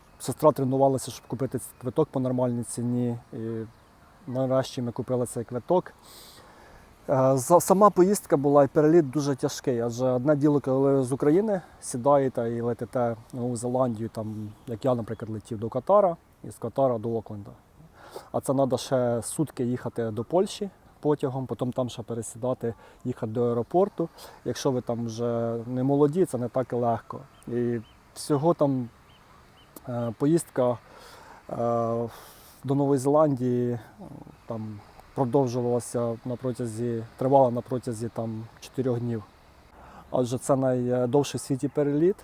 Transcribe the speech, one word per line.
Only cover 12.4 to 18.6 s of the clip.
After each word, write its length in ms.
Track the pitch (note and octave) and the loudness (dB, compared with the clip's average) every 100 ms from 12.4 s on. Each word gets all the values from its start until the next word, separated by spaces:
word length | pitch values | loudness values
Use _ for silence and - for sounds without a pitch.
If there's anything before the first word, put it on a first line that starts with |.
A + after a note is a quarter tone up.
| A#2 | -4
і 100 | A#2 | -2
летите 540 | A#2 A#2 A#2 B2+ A#2+ A2 - | -4 -4 -4 -2 -2 -4 -10
в 20 | B2+ | -6
Нову 200 | A#2+ A#2+ | -4 -4
Зеландію, 540 | B2 B2+ C3 A2 A2+ | -2 0 0 -2 -8
там, 420 | - A2 G#2+ G#2+ G#2+ - | -8 -10 -8 -12 -14 -12
як 180 | A2+ C3+ | -4 -2
я, 100 | B2 | 0
наприклад, 360 | G#2 F#2 A2 | -4 -10 -10
летів 280 | G#2+ - A2 | -10 -10 -8
до 100 | A2+ | -6
Катара, 480 | B2+ - G3+ F#3+ E3 _ _ | -4 4 4 4 0 _ _
і 80 | A#2+ | -18
з 40 | - | -10
Катара 420 | A2+ - C3+ A#2 | -6 0 0 0
до 180 | A2+ A2+ | -2 -4
Окленда. 360 | - G#2+ G#2+ B2 _ _ - - - - - | -6 -14 -14 -20 _ _ -20 -20 -20 -20 -6
А 100 | B2+ | -6
це 120 | - | 0
треба 240 | C3+ | 2